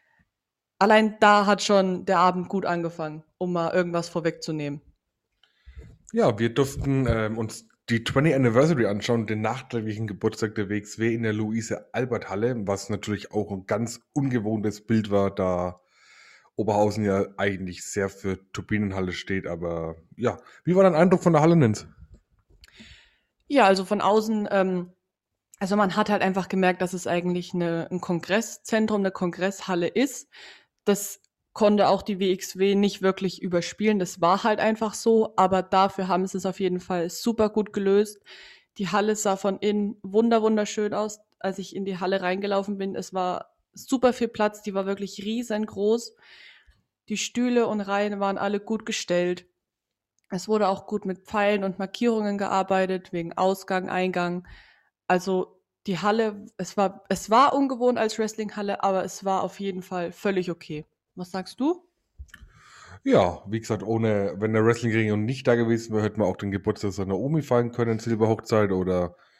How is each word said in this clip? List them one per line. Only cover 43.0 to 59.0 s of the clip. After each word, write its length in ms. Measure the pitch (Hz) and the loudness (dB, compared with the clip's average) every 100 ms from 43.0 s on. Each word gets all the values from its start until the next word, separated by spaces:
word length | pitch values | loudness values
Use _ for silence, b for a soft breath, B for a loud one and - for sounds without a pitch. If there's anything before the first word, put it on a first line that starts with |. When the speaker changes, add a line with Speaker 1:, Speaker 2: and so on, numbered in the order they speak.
| 185 | -6
Speaker 1:
war 420 | 185 180 180 - _ _ | -4 -2 -4 -8 _ _
super 400 | - - 262 247 | -20 -4 2 2
viel 140 | 240 233 | 2 -2
Platz, 340 | - 208 214 | 0 -2 -2
die 100 | - | -6
war 140 | 196 190 | -4 -4
wirklich 380 | 196 196 - 196 | -4 -8 -10 -6
riesengroß. 880 | 226 240 208 208 190 208 233 233 b b b b b b b _ _ _ | -6 -4 -4 -4 -2 0 0 -2 b b b b b b b _ _ _
Die 80 | 214 | -6
Stühle 480 | - - 247 240 233 | -4 -2 0 2 2
und 160 | 208 | -2
Reihen 360 | 196 202 208 202 | -2 -2 -2 -2
waren 200 | 196 196 | -2 -2
alle 200 | 202 202 | -2 -4
gut 280 | 208 220 220 | -4 -6 -4
gestellt. 600 | 220 - 175 175 180 - _ _ _ _ _ _ _ _ | -8 -2 0 0 -2 -8 _ _ _ _ _ _ _ _
Es 180 | 185 180 | -8 -2
wurde 200 | 214 196 | 0 2
auch 180 | 196 - | 0 -4
gut 180 | 208 | -6
mit 220 | 185 180 - | -6 -8 -6
Pfeilen 380 | 214 202 208 | 0 2 2
und 140 | 196 185 | -2 -4
Markierungen 600 | 190 - 240 220 208 202 | -6 0 0 2 0 -2
gearbeitet, 720 | 202 190 190 190 185 185 - | 0 0 2 2 2 -2 -6
wegen 220 | 180 165 | -6 -6
Ausgang, 560 | - 190 196 - 185 185 | 0 0 0 -2 -4 -2
Eingang. 580 | 180 185 180 175 175 180 b b b b _ - | -2 -2 -2 -2 -4 -8 b b b b _ 0
Also 540 | 180 185 185 - _ _ _ - | 0 2 -2 -2 _ _ _ -6
die 120 | 170 | -2
Halle, 480 | 202 220 220 208 - - | 0 2 0 -4 -12 -10
es 220 | 180 - | -6 -2
war, 260 | 196 196 - | -2 -2 -4
es 180 | 190 - | -4 2
war 240 | 226 277 | 6 6
ungewohnt 460 | 277 277 254 247 240 | 4 0 2 2 2
als 200 | 220 220 | 0 -2
Wrestlinghalle, 640 | 220 220 208 208 202 196 | -4 -4 -8 -6 -6 -2
aber 220 | 196 190 | 0 0